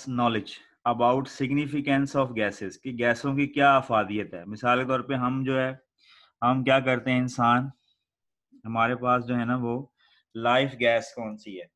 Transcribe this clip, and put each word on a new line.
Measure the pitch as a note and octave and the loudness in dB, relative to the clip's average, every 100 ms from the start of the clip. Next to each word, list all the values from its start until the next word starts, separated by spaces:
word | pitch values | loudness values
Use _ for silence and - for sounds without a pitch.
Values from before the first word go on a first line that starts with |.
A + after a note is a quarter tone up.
| C3+ | -6
knowledge | B2 A#2+ A2 - - - _ A#2+ | 0 2 0 -4 -14 -20 _ -2
about | A#2+ A#2+ C3 C3 | 2 2 2 -2
significance | - C3 C#3+ C#3+ D3 C#3+ C#3 C#3 C#3+ | -4 -2 0 0 -4 0 0 2 0
of | B2+ A2+ | -2 0
gases, | G#2 G2 G2 - | -2 -4 -10 -10
कि | C3+ A#2+ | -10 -2
गैसों | A#2+ A#2 C#3+ C#3 | 0 0 -2 -2
की | C#3 | -2
क्या | C#3+ C#3 C3+ | 4 4 4
अफादियत | B2+ A2 G2 G#2 F#2+ | 4 0 0 -4 -6
है। | F2+ F#2 | -10 -12
मिसाल | G#2+ A#2+ B2+ | -4 0 0
के | C3 | 0
तौर | C3 | -2
पे | A#2+ C3 | -2 -2
हम | B2 C3 C3 | -2 -2 -2
जो | C3 | -2
है, | C3 C3 _ _ _ - _ _ | -2 -6 _ _ _ -20 _ _
हम | A#2+ C3 | 0 2
क्या | B2+ C3+ | 4 4
करते | C3 B2 C3 | 4 0 0
हैं, | B2+ | 0
इंसान, | B2+ B2 A#2+ A#2+ C#3 - _ _ _ _ _ _ _ _ G#2+ | -2 2 4 4 0 -10 _ _ _ _ _ _ _ _ -6
हमारे | A2+ A2+ B2 | 0 0 0
पास | B2 B2 | 2 0
जो | A#2 B2 | 0 -2
है | A#2 | -2
ना | B2+ | -2
वो | A#2+ A#2+ D3+ _ _ _ _ A2+ | -2 -4 -8 _ _ _ _ -4
लाइफ | A#2+ B2+ C3+ A#2 | 2 2 2 0
गैस | A#2+ A#2 - - | 2 2 -2 -10
कौन | A2 G#2+ | -12 -12
सी | G#2+ F2+ | -14 -16
है? | E2+ | -16